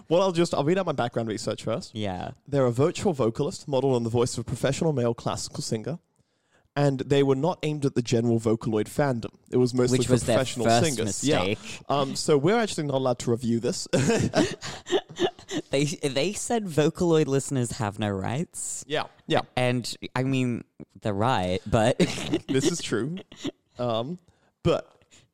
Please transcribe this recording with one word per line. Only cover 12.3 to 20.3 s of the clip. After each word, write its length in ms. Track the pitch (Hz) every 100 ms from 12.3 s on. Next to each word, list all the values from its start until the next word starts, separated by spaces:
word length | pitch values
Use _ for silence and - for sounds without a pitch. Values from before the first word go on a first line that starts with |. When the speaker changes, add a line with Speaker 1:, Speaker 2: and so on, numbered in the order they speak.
| 147
Speaker 1:
we're 220 | 147 233
actually 260 | 220 - 147
not 100 | 135
allowed 200 | 131 120
to 120 | -
review 280 | 117 117 117
this. 280 | 120 - -
<laughs> 60 | 165 139 226 131 - 359 - - - - 359 - - 381 - - 339 -
Speaker 2:
They, 140 | 139 147
they 480 | 165 147 127 160
said 320 | 208 - 233 202
Vocaloid 600 | 147 151 - 180 160 143
listeners 440 | 139 - 135 120
have 280 | - 107 104
no 100 | 107
rights. 720 | 98 95 123 180 - - - -
Speaker 1:
Yeah, 160 | 147 - _ -
yeah. 140 | 151 - -
Speaker 2:
And, 360 | 127 123 113 - - 123
I 80 |
mean, 400 | 131